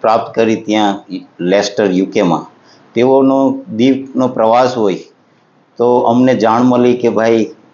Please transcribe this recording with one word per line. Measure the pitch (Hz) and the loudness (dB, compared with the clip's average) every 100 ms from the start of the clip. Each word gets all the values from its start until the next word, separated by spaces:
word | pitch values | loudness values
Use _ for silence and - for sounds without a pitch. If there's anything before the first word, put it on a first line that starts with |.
પ્રાપ્ત | 113 117 - - | 2 0 -2 -2
કરી | 113 110 | 0 0
ત્યાં | - 107 104 98 - 90 - _ | -2 0 0 -2 -10 -14 -14 _
લેસ્ટર | 87 98 101 - 104 | -2 0 -2 -2 0
યુકેમાં, | 92 95 113 95 82 - _ _ _ _ - | 0 -2 -2 -2 -2 -6 _ _ _ _ -2
તેઓનો | 127 135 135 135 135 - - 110 | 2 2 2 2 0 -2 -10 -2
દીવનો | 127 131 - 127 127 | 0 0 -4 -4 -4
પ્રવાસ | - 110 120 131 120 | 0 2 2 0 0
હોય | 107 85 - _ _ _ _ _ _ _ | -2 -4 -10 _ _ _ _ _ _ _
તો | 120 123 | 0 2
અમને | 123 120 127 117 | 2 2 2 2
જાણ | 110 113 | 2 2
મળી | 127 123 123 123 | 2 2 2 2
કે | 117 | 0
ભાઈ | 104 113 117 104 - _ | 0 0 0 -2 -8 _